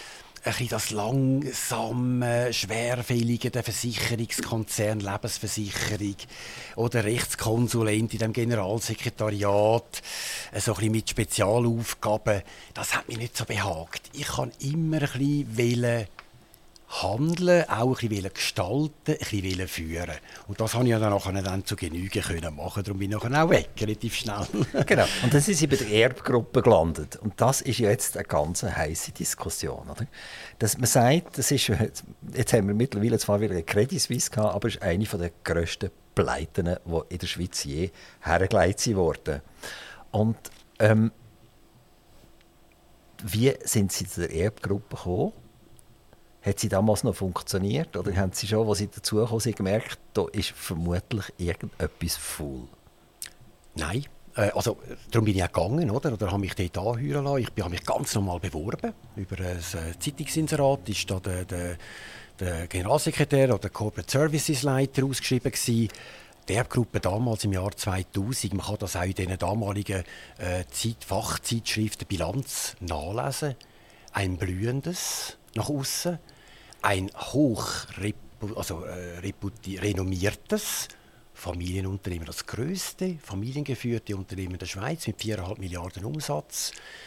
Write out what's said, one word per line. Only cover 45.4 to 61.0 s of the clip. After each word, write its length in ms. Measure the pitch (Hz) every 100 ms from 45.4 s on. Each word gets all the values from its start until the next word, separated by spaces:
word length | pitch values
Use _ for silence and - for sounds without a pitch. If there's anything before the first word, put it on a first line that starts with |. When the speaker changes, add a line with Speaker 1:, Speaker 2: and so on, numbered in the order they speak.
| - - - - - - - - - -
Speaker 2:
Hat 160 | - 95
sie 100 | 104
damals 340 | 95 107 101
noch 120 | 120 92
funktioniert? 840 | 95 87 - 98 98 135 165 -
Oder 180 | 101 92
haben 160 | 95
sie 160 | - 98
schon, 180 | 107 110
als 100 | 101
sie 100 | 104
dazugekommen 540 | - - 107 113 113
sind, 160 | 113 104
gemerkt, 420 | 95 107 - - -
da 120 | - 90
ist 200 | 104 -
vermutlich 720 | - - 82 85 87 - 107 - -
irgendetwas 800 | 87 82 - - 80 - 87 -
faul? 520 | - - 73 65 64 - - _ _ _ - - - - - -
Speaker 1:
Nein. 300 | 80 110 143 - - -
Äh, 140 | 104
also, 260 | 104 110 101 - - -
darum 140 | 117 107
bin 100 | 95
ich 80 |
auch 80 | 87
gegangen, 400 | - 87 147 113
oder? 220 | 104 156
Oder 140 | 107 98
habe 80 | 101
mich 160 | 95 -
dort 220 | 90 -
anheuern 480 | 101 120 143 143 139
lassen. 140 | 139
Ich 120 | 113
bin, 140 | - 90
habe 80 |
mich 120 | 87 -
ganz 300 | - 135 110
normal 240 | 98 87
beworben. 540 | 95 - 101 - 233 - - -
Über 180 | 95 92
ein, 200 | 92 90
äh, 420 | 85 85 82 85
Zeitungsinserat 880 | 151 - 151 160 156 151 139 135 -
ist 240 | 98